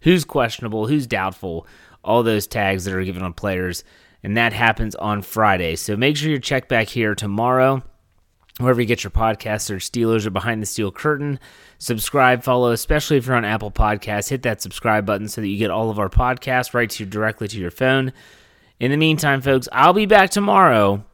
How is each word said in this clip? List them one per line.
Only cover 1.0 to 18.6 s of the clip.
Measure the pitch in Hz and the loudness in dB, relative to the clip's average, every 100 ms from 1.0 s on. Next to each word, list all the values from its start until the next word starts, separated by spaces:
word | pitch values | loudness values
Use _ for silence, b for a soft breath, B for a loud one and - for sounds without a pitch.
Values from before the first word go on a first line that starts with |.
| 120 | -2
doubtful, | 107 95 90 95 82 b b b b | -4 -4 -6 -8 -8 b b b b
all | 92 117 | 0 2
those | 117 107 - | 2 0 -2
tags | 110 98 98 92 | -2 -2 -2 -4
that | |
are | 92 | -4
given | 92 90 | -4 -6
on | 92 | -10
players | 85 104 92 90 87 b b b b | -6 -4 -4 -4 -8 b b b b
and | 98 113 | -4 0
that | 117 | 0
happens | 107 117 110 110 - | 2 2 2 -2 -4
on | 104 104 | -4 -4
Friday. | 95 110 107 92 85 82 | -4 2 2 2 0 -4
So | - 101 | -4 0
make | 135 147 | 0 0
sure | 156 | -2
you | 143 | -4
check | - 135 - | -2 -4 0
back | 120 110 | -2 0
here | 123 110 104 | -2 -2 -2
tomorrow. | 107 101 120 131 131 135 - - _ _ _ _ _ - | -4 -2 2 4 4 2 -4 -18 _ _ _ _ _ -2
Wherever | 123 120 | 2 2
you | 113 | 2
get | 120 98 | -2 -2
your | |
podcast, | - 113 104 110 107 | 0 0 -2 -4 -6
search | - 98 - | -4 -8 -6
Steelers | 120 113 113 104 | -2 2 2 0
or | |
Behind | 95 117 110 | -4 -4 -4
the | 104 | -6
Steel | - 101 | -4 -6
Curtain. | - 151 147 147 139 B B B - | -4 -2 -2 -4 -6 B B B -10
Subscribe, | - 113 - 143 127 123 | -6 -4 -2 2 4 4
follow, | 131 123 123 | 2 2 2
especially | 117 - 151 - 143 | 0 0 -2 2 0
if | 123 | 2
you're | 123 | 0
on | 104 | 0
Apple | 110 107 | -2 -2
Podcasts. | - 107 107 - 104 - | 0 0 0 -2 -4 -4
Hit | 135 | -4
that | 123 107 | -4 -4
subscribe | 92 - 117 107 101 | -8 -4 0 2 0
button | 101 104 | -2 -4
so | - | -6
that | 101 | -4
you | 101 | -2
get | 107 | -2
all | 92 113 | 0 -2
of | 104 | -2
our | 98 | -2
podcasts | - 123 123 - 127 123 | 0 0 -2 -2 -2 -2
right | 123 113 | -2 -2
to, | - 101 | -4 -8
directly | 107 107 - 104 | -4 -2 -4 -8
to | 110 | -6
your | 87 | -8
phone. | - 131 135 131 b b b b b | -2 0 0 -2 b b b b b